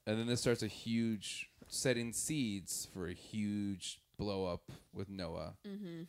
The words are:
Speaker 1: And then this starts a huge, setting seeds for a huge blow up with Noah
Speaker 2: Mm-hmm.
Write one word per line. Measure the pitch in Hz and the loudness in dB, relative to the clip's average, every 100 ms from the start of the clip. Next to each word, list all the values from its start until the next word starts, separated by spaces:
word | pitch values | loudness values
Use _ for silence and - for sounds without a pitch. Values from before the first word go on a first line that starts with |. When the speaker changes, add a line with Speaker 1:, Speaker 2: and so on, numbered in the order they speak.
| - | 0
Speaker 1:
And | 110 | 2
then | 117 | 4
this | 120 | 4
starts | 127 117 | 6 4
a | 110 | 2
huge, | - 113 113 113 107 - - - - - | -2 0 4 4 2 -2 -6 -8 -14 -8
setting | - 135 117 117 | 0 4 4 2
seeds | - - 156 117 98 82 - - | -2 0 2 2 0 -2 -6 -6
for | 95 87 | -4 -4
a | |
huge | 90 - 110 104 104 101 92 - - _ - | -4 -4 0 2 2 0 -2 -4 -8 _ -4
blow | 104 98 92 | 0 2 2
up | 87 - - - | 0 -4 -16 -10
with | - 95 | -8 -6
Noah | 98 85 82 80 - 208 | -4 -4 -4 -6 -8 -10
Speaker 2:
Mm-hmm. | 196 185 165 | -8 -8 -8